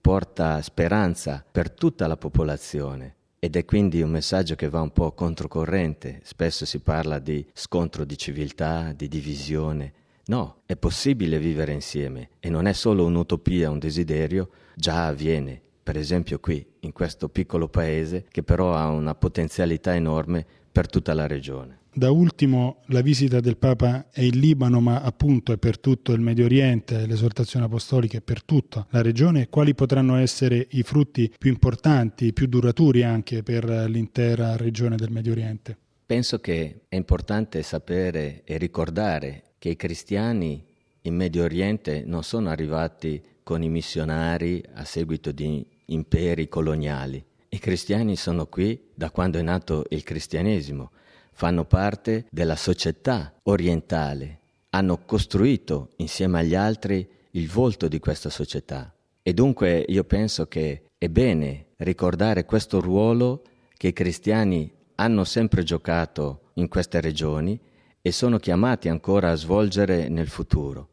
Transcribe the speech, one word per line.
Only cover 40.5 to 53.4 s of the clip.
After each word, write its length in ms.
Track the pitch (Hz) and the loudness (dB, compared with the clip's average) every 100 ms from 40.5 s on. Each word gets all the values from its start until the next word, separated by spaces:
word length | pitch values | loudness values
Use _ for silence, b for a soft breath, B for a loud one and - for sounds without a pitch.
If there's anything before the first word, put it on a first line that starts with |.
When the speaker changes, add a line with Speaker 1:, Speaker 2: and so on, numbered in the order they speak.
| 73 - _ _ _ | -6 -12 _ _ _
Speaker 1:
in 120 | - | -6
Medio 280 | 85 90 82 | -2 0 0
Oriente 600 | 85 82 95 107 - 76 71 | 0 0 -2 -2 -4 -6 -4
non 160 | 85 | -6
sono 260 | 78 117 101 | -6 -4 -4
arrivati 720 | 78 78 80 82 _ 80 73 b b | -4 -4 -2 -4 _ -8 -8 b b
con 200 | - 82 | -6 -4
i 60 | 82 | -2
missionari 960 | 82 80 80 78 80 82 85 85 87 - | -2 -4 -6 -4 -2 -2 -2 -2 -4 -8
a 100 | - | -16
seguito 480 | - - 80 80 - | -10 -6 -4 -4 -6
di 340 | 71 76 73 - _ - | -6 -4 -6 -8 _ -8
imperi 640 | 80 78 - 87 82 78 | -6 0 0 2 -2 -2
coloniali. 720 | - 78 78 73 71 67 67 - _ _ | -2 -2 -2 -4 -6 -8 -10 -14 _ _
I 80 | 104 | -8
cristiani 580 | - 90 - 101 113 92 | -4 -4 -2 -2 0 -2
sono 300 | - 85 78 | -2 -4 -4
qui 420 | - 98 117 _ | -2 -2 -2 _
da 160 | - 80 | -10 -8
quando 280 | - 90 82 | -2 0 0
è 40 | |
nato 420 | 82 90 - 78 - | 0 -2 -2 -4 -4
il 140 | 78 | -8
cristianesimo, 880 | - 78 - 80 95 104 71 69 65 b b b b | -6 -10 -6 -2 0 -2 -4 -10 -12 b b b b
fanno 320 | _ 85 87 | _ 0 0
parte 640 | 82 92 101 104 - 110 - | 2 2 2 -2 -4 -4 -4
della 260 | 78 85 78 | -4 -2 0
società 800 | - 90 - 80 - 107 73 _ | 0 0 0 -2 -2 -2 -4 _